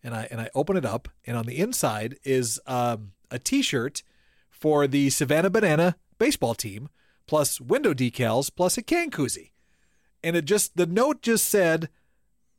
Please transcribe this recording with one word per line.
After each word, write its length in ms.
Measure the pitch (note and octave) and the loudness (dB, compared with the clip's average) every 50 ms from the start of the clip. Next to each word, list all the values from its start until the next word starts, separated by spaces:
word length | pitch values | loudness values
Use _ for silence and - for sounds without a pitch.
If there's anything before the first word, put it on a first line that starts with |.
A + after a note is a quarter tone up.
| - | -12
and 120 | B2+ A#2 | -10 -8
I, 140 | A2+ A2+ A#2 | -8 -8 -8
and 100 | A#2+ A#2 | -8 -8
I 80 | A2+ A2 - | -8 -6 -2
open 220 | C3 D3+ D#3+ F#3+ | -4 -2 0 0
it 80 | F#3 C3+ | 0 0
up, 240 | A2 G#2 A2+ - - - _ _ | -2 -4 -4 -8 -10 -20 _ _
and 100 | - A#2+ | -8 -6
on 100 | A#2 A2+ | -6 -6
the 120 | A#2 B2 C#3 | -6 -2 -2
inside 580 | F3+ A#3 B3+ - - C3+ A2 G#2+ G#2+ A#2 C#3 - _ | -2 -2 -2 -2 -2 -2 -2 -2 -6 -8 -8 -10 _
is, 360 | C3+ C3+ B2+ B2+ A2+ A2 - - | 0 0 0 0 -2 -4 -8 -6
um, 460 | - C3 B2 B2 A#2+ A#2 A2 G#2+ G2 - _ _ _ | -4 -2 -2 0 0 -2 -4 -8 -16 -20 _ _ _
a 80 | - B2 | -12 -8
T-shirt 640 | - - - C#4 C4+ - - B2+ A2+ C#3+ - - - _ _ _ _ _ _ _ _ _ | -4 -2 0 0 0 0 -2 -2 -4 -4 -6 -10 -14 _ _ _ _ _ _ _ _ _
for 380 | _ - - D#3 D3+ D3 C#3+ | _ -2 0 2 4 4 4
the 220 | C#3 C3 C#3+ C#3+ C#3 | 4 2 2 2 2
Savannah 400 | B2+ - D3+ B2+ D3 D#3 E3+ G3 | 2 0 0 2 2 2 2 2
Banana 460 | F3+ A3 A3 F3+ D3+ D3+ E3+ F#3 E3+ - _ _ _ _ | 2 2 2 4 4 4 4 2 2 -2 _ _ _ _
baseball 360 | A3 C#4+ C#4+ - - A#2 A#2 | 0 0 2 0 -2 -4 -2
team, 340 | - - A2 F#2+ G#2 B2 D3+ _ _ _ _ _ _ _ | -4 -6 -10 -10 -12 -14 -16 _ _ _ _ _ _ _
plus 340 | - - D3+ C#3+ - - - | -2 0 2 2 0 -2 -6
window 340 | B2+ A#2+ - C#4+ D4+ G#3+ D3+ | -2 0 0 2 2 2 2
decals, 560 | B2 C3 A#2+ - - B2+ A2+ A2 B2 A2 - - | 2 0 -2 0 0 -2 0 0 0 -2 -2 -2
plus 220 | - F3 F3+ - | -2 0 0 0
a 60 | - A3+ | -2 -2
can 280 | - D#4+ F4 E4+ D#4 | 0 0 0 0 -2
koozie. 400 | - - C#3 A#2+ - - - - _ _ _ _ _ _ _ _ _ _ _ _ _ _ - | -2 -4 -4 -4 -4 -8 -10 -20 _ _ _ _ _ _ _ _ _ _ _ _ _ _ -6
And 140 | E3 E3+ | -2 -2
it 80 | F3 E3 | -2 0
just, 320 | C#3 G3+ G#3 - - - | 2 2 2 2 0 0
the 80 | E3+ F3+ | 0 0
note 360 | E3 F3 G#3 B3 D4 D4 - - | 2 2 2 2 2 0 -2 0
just 240 | A#3 A#3 G#3 - - | 0 2 2 2 2
said, 400 | - G3+ F#3 E3 D#3+ D#3+ E3 - - _ _ _ _ _ _ _ _ _ _ _ _ | 2 2 4 4 2 0 -2 -6 -10 _ _ _ _ _ _ _ _ _ _ _ _